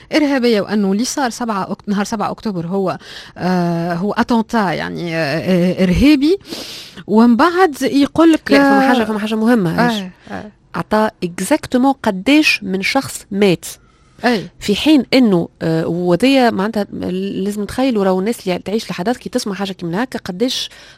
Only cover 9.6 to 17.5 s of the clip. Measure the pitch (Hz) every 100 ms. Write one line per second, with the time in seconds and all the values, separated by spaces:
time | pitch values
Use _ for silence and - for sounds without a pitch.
9.6 | 170 175 240 214 185 - - 196 208 _
10.6 | _ 175 - 214 214 - 180 175 185 302
11.6 | - 254 269 269 226 185 202 294 311 -
12.6 | 196 190 185 269 - - - 196 208 165
13.6 | - - _ _ _ - 240 226 175 -
14.6 | - 202 294 302 - 262 233 180 - -
15.6 | 165 160 - 170 180 175 254 269 240 208
16.6 | 208 220 202 185 185 185 196 - 196